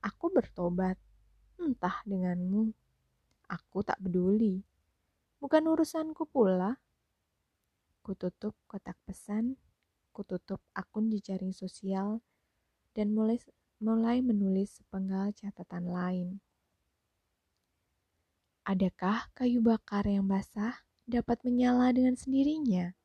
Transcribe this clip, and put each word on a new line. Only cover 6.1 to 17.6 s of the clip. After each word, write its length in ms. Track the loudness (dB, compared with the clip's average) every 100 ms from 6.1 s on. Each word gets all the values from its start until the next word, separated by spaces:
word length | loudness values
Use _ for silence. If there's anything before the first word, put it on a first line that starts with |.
| -8 -6
pula. 560 | 2 2 4 0 -4 _ _ _ _ _ _ _ _ _ _ _ _
Kututup 560 | -12 -6 -6 -6 -10 -10 _
kotak 320 | -14 -12 -16 -14
pesan, 480 | -16 -6 -2 -2 -6 _ _ _ _ _
kututup 480 | -14 -8 -8 _ -12 _
akun 380 | -12 -8 -2 0
jejaring 400 | -2 -4 -6 -6
sosial, 720 | -8 -10 -8 -4 -2 -2 -6 _ _ _ _ _ _ _
dan 240 | -4 0
mulai, 240 | 2 2 0 -4 _ _ _
mulai 400 | 0 2 2 2
menulis 640 | 2 2 4 2 0 -6
sepenggal 480 | _ -6 -4 -2 -2
catatan 540 | -4 -10 -12 -10 -8 -6
lain. 420 | -4 -2 -2 -4 -8 _ _ _ _ _ _ _ _ _ _ _ _